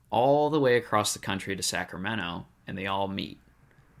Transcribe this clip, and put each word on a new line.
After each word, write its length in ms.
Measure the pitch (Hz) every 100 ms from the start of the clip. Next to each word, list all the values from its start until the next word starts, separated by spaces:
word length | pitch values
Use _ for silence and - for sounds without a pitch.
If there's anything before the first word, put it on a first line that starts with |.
| -
all 380 | 110 131 143 147
the 100 | 151
way 160 | 131 120
across 340 | - 107 104
the 60 | -
country 360 | - 95 98 95
to 80 |
Sacramento, 840 | - 90 90 82 95 110 85 87 - _ -
and 100 | 95
they 80 | 98
all 220 | 98 98
meet. 320 | 98 - - _ _ _ _ _ _